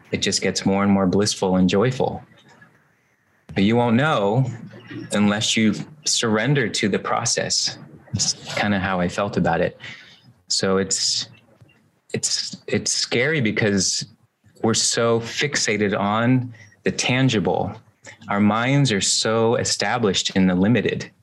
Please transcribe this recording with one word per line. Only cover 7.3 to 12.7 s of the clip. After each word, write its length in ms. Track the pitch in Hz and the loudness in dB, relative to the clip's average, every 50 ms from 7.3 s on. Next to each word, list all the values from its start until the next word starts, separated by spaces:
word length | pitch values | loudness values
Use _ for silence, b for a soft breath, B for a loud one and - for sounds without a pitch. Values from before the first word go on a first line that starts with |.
| - - - - - - - - - - - - - - - - - | -2 -2 -2 -2 -2 -2 -4 -4 -6 -10 -16 -20 -20 -20 -12 -8 -6
It's 200 | - - - - - - - - | -4 -4 -4 -4 -8 -10 -10 -6
kinda 260 | - 113 104 101 95 | -4 -2 0 0 0
how 200 | 90 95 95 90 | -2 -2 -2 -2
I 80 | 87 87 | -2 -2
felt 300 | - - 101 101 - 98 | -2 -2 -4 -2 -2 0
about 240 | 85 82 82 85 | 0 0 0 0
it. 180 | 87 87 - B B B B B B B B B B B B _ _ _ | 0 -2 -4 B B B B B B B B B B B B _ _ _
So 280 | - - - 98 95 95 | -4 -2 0 0 0 0
it's, 520 | 98 95 - - - - - - - - - - _ _ _ _ - _ _ _ _ _ _ _ _ _ - | 0 -2 -4 -4 -2 -2 -2 -4 -6 -8 -14 -20 _ _ _ _ -20 _ _ _ _ _ _ _ _ _ -8
it's, 440 | - - - - - - - - - _ | -6 -4 -4 -4 -4 -6 -8 -12 -14 _
it's 240 | - | -4